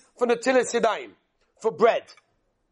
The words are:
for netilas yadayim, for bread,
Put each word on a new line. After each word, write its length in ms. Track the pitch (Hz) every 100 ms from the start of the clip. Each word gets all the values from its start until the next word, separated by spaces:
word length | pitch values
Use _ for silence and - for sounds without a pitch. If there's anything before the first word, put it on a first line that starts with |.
| _ -
for 100 | 240
netilas 440 | 233 247 262 226
yadayim, 380 | 233 - 185 117 92 _ _ _ _
for 120 | 220
bread, 320 | 156 226 190 - - _ _ _ _ _